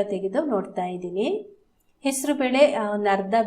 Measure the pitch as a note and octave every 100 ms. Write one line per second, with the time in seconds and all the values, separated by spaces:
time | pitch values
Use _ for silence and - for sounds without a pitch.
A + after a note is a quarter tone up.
0 | G3+ F#3+ F#3+ A#3 D#4 G#3 - - F3+ F3+
1 | F3+ F3+ A#3 G#4+ - - _ _ _ _
2 | C4+ C4 C#4+ C#4+ B3+ C4 D4 A3 G#3 G#3
3 | G3+ G3 F#3+ A3+